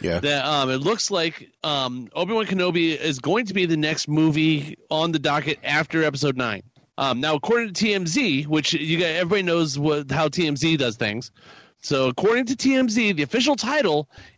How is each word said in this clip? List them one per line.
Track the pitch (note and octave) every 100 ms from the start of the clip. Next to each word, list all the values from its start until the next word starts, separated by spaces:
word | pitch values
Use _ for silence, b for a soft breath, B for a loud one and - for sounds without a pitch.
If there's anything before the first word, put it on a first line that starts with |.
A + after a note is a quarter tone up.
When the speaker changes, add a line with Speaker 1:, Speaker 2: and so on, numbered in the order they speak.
Speaker 1:
Yeah. | F#2 E2+
Speaker 2:
That, | C#3+ C#3+
um, | C3+ D3 C3
it | C3
looks | D3 A3 -
like, | F#3+ E3 - - _
um, | D#3+ C#3+ C3 B2 A#2
Obi-Wan | - F3+ A3 G#3
Kenobi | F#3+ F3+ F3 E3 D3+
is | D#3+ C3+
going | C#3+ G#3 A3
to |
be | F#3+ F3+
the | D#3+
next | D3+ D#3 -
movie | D3+ D#3+ D3+ D#3+ D3+ D3 - -
on | D#3 E3
the | D#3
docket | D3 D3 C#3+ D3
after | - D3 D#3 D#3+
Episode | D#3 C#3 C#3+ B2+
nine. | A#2+ G2 - _ _ -
Um, | C#3 A#2+
now, | D3+ D3+
according | - A#3 A3+
to |
T | E3+ G#3+
M | G3 E3+
Z, | F3 A#3 C3+
which | D3+ D#3 C#3+
you | D#3+ D#3 E3
got, | F3
everybody | D#3+ F3 G3+
knows | F3+ E3+ D#3 C#3
what, | D3+ D3 C#3
how | C#3 D#3
T | D#3 D#3+
M | C#3+
Z | E3 D#3+
does | B2 G#2+
things. | G#2+ G#2+ - _ B B B B
So, | - C#3 C3
according | A#2+ G3 A#3 A#3+
to | C4
T | C4
M | C4 B3+
Z, | G#3+ G#3+
the | D#3+
official | C#3+ A#3+ B3+ C4+
title | G#3+ D4+ G#3+ D3 D3+ B B